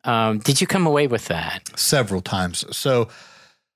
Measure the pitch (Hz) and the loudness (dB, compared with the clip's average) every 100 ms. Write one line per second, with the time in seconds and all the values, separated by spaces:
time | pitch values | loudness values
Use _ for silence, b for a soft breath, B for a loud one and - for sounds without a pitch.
0 | - 117 110 107 104 135 185 196 165 147 | 0 2 2 0 0 0 0 2 4 4
1 | 143 117 - 82 80 - - - - 147 | 2 0 -2 -6 -4 -8 -10 -4 0 2
2 | 117 95 - 95 90 85 - - 143 123 | 0 -4 -4 -4 -2 -4 -8 -4 0 2
3 | 110 B B B B B B | 0 B B B B B B